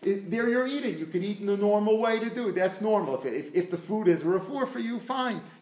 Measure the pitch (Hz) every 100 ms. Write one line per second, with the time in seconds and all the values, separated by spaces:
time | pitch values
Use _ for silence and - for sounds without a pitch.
0 | 185 196 196 226 240 240 262 285 262 160
1 | 160 175 196 202 202 202 208 208 214 220
2 | 226 226 233 247 226 180 185 190 214 208
3 | 147 131 131 - - 175 175 175 - 214
4 | 185 160 160 185 - 277 254 240 226 240
5 | - 262 254 185 - -